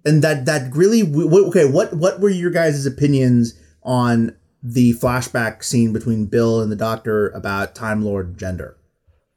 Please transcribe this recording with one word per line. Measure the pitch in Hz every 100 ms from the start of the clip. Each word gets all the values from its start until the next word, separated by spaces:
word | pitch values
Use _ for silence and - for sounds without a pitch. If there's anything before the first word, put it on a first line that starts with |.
and | 147 151
that, | 156 147 127
that | 151 127
really, | 143 196 226
w-, | 175 143 160
w-, | 185 175
okay, | 180
what, | 143 156 233
what | 165 180 185
were | 202
your | 180 175
guys' | 165 165 143
opinions | 135 135 143 139 127 120 117 - _ _
on | - 127 120 117 113 - _ _
the | 123 123 120
flashback | 117 127 127 - 123 113 -
scene | - 120 113
between | 107 120 110 104
Bill | 117 117 113
and | 107
the |
Doctor | 104 110 110 113 107 101
about | 98 101 98 98 -
Time | 113 107
Lord | 104 98 90 92
gender? | 92 87 65 - _ _ _ _ _